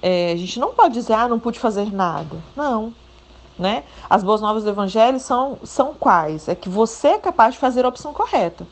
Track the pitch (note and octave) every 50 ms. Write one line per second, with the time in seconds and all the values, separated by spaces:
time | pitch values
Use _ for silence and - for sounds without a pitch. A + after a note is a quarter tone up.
0 | - F#3 F#3 F3 F3 F3 E3+ E3+ F3+ F#3 - A#3 C4+ G#4+ - - A4 E4+ A#3 A#3
1 | A#3+ - A3+ A3 A#3 B3 A#3+ A3+ A#3 A#3 A3+ - - A3+ G#3 G3+ G3+ G#3+ G3 G3
2 | F#3+ E3+ D#3+ D3+ D#3 D#3 D#3 E3+ E3 - - C4+ D4 C#4+ A#3+ A3 A3 A#3 A#3 -
3 | - - - - - _ - - - - - - F3 F#3+ A3 C4 - - - -
4 | - - E3+ G#3 G3 F#3+ G#3+ G#3 G#3+ G#3 G#3+ A3 G#3+ G#3+ G3+ G3+ G3+ F#3+ F#3 A3
5 | A3+ B3 C4+ B3+ B3+ - B3+ B3 C4 C#4 B3+ - - - - - B3+ C#4+ D#4 -
6 | - C4 G3 F3 D#3+ D3+ D#3 D#3 - - F3 F3+ - F#3+ F3+ G#3 A3+ A3+ - -
7 | - C#4+ F#4+ G#4+ - F#4+ - - A3+ A#3 B3+ - - C4 A#3+ B3 B3 B3+ B3 -
8 | - D4 C#4+ - - - - C#4+ G3 E3+ E3+ - F3 -